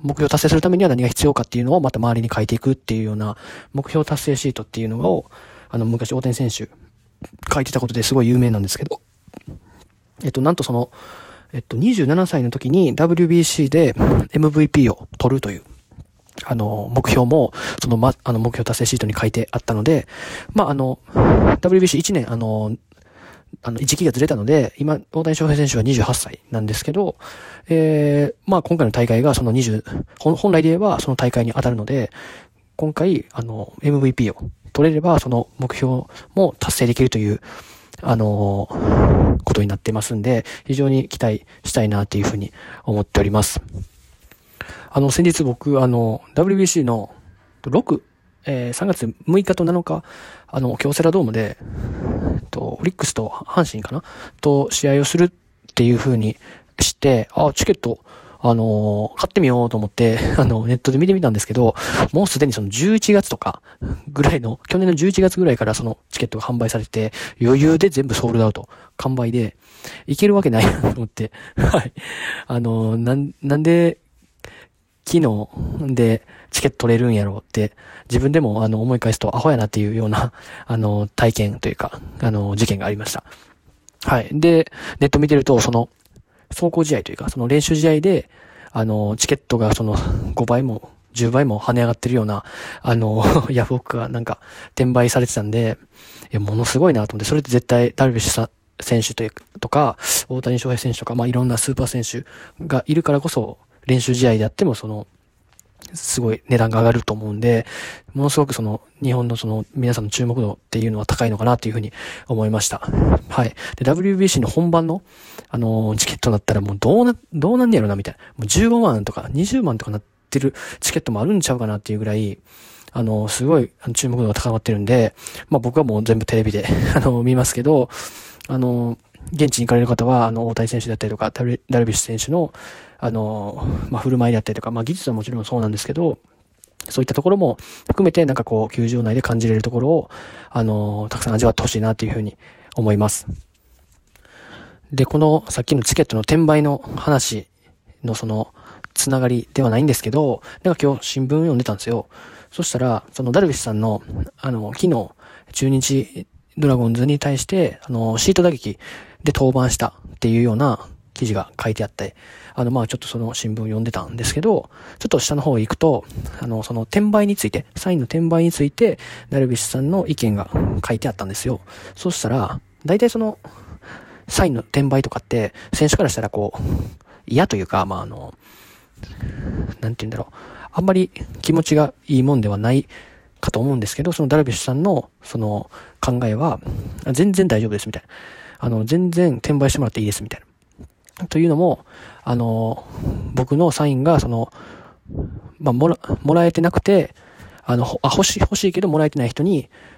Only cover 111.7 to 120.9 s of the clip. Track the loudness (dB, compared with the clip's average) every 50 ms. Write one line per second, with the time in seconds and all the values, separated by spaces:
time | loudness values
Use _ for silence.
111.7 | -4 -6 -6 -8 -10 -14 -16 -16 -16 -12 -6 -4 -2 0 0 0 0 0 -2 -4
112.7 | -6 -6 -6 -2 0 2 4 4 4 2 0 -2 -2 -2 -2 -2 -4 -8 -14 -12
113.7 | -8 -2 0 0 2 2 2 2 2 4 2 2 2 2 0 0 0 0 2 4
114.7 | 4 2 2 0 -2 -6 -8 _ _ -20 -20 -20 -20 -20 -12 _ -4 -2 0 0
115.7 | 0 0 0 0 0 -2 -2 -4 -6 -2 0 0 0 2 0 0 -2 0 -2 -4
116.7 | -4 0 2 4 4 6 4 4 2 -2 _ _ -4 -2 0 2 2 4 4 4
117.7 | 4 4 2 0 -2 -4 -6 -8 -12 -16 -20 -16 _ -8 -4 0 2 2 4 4
118.7 | 4 4 4 2 2 0 -2 -6 -8 -10 -8 -4 -2 -2 0 0 0 0 0 0
119.7 | -2 -4 -6 -6 -8 -8 -10 _ _ _ _ _ -2 0 0 -2 -2 -6 -12 -16
120.7 | -10 -8 -6 -4